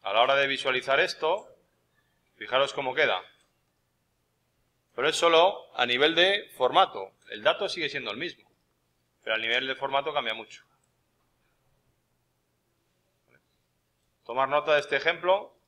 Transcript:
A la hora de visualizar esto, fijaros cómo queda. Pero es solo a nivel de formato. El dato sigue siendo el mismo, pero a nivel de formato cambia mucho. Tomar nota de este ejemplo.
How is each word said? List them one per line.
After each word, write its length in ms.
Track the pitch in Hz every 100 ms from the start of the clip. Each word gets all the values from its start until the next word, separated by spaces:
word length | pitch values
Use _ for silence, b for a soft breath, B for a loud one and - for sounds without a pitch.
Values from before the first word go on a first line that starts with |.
A 100 | 95
la 100 | 104
hora 140 | 127 139
de 120 | 139
visualizar 520 | 131 135 127 127 139
esto, 480 | 175 - 160 196 - - _ _ _ _ _ _ _ _
fijaros 380 | 104 127 139
cómo 220 | 147 131 131
queda. 260 | 139 92 - _ _ _ _ _ _ _ _ _ _ _ _ _ _ _ _ -
Pero 120 | 139
es 80 | 160
solo 560 | 170 165 180 - - -
a 100 | 120
nivel 300 | 123 151 165
de 360 | 185 202 - -
formato. 560 | 127 165 185 104 95 _ -
El 140 | 110
dato 260 | 131 170 196
sigue 200 | 180 151
siendo 200 | 139 120
el 80 | 107
mismo, 320 | 165 - _ _ _ _ _ _ _ _
pero 120 | - 110
a 40 |
nivel 280 | 113 120 131
de 80 | 131
formato 360 | 135 139 143
cambia 220 | 147 117
mucho. 300 | 110 107 - _ _ _ _ _ _ _ _ _ _ _ _ _ _ _ _ _ _ _ _ _ _ _ _ _ _ _ 64 _ _ _ _ _ _ _ _ -
Tomar 240 | 123 135
nota 240 | 147 147
de 60 | 147
este 160 | 143 139
ejemplo. 600 | 156 170 175 196 - _